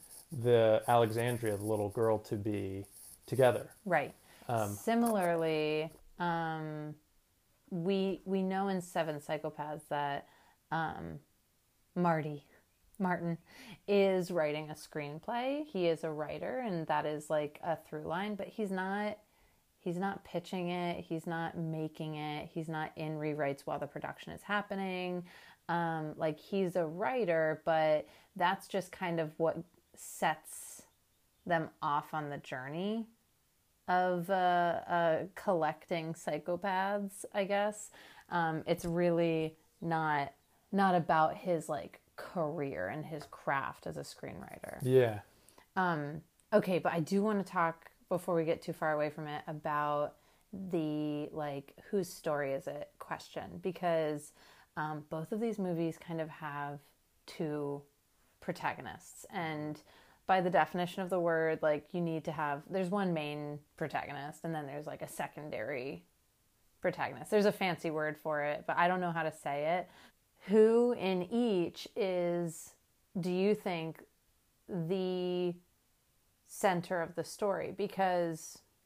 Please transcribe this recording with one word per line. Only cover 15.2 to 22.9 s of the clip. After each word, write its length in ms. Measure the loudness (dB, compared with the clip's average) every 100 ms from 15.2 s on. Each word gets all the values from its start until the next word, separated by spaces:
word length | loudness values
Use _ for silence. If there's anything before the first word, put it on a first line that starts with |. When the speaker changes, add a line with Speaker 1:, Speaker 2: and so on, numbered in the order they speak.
| -6 -2 -2 -2 -2
Speaker 2:
He 200 | 0 2
is 160 | 2
a 80 | -2
writer, 480 | -4 -4 -6 -4 -4 -2
and 220 | -2 0
that 180 | 0 0
is, 240 | -2 0
like, 300 | 0 0 -4
a 120 | -4 -4
through 280 | -6 -8 -4
line, 280 | -4 -4 -6
but 120 | -6
he's 240 | -4 -2
not, 460 | -2 -2 -2 -4 -6 _ _ _ _ _ _
he's 180 | -6 -2
not 260 | -2 -4
pitching 460 | -8 -8 -6 -4 -2
it. 340 | -2 -2 -4 -4
He's 220 | -6 -4
not 300 | -4 -4 -4
making 580 | -4 -2 -4 -6 -6 -6
it. 340 | -6 -6 -6
He's 140 | -6 -4
not 220 | -4 -4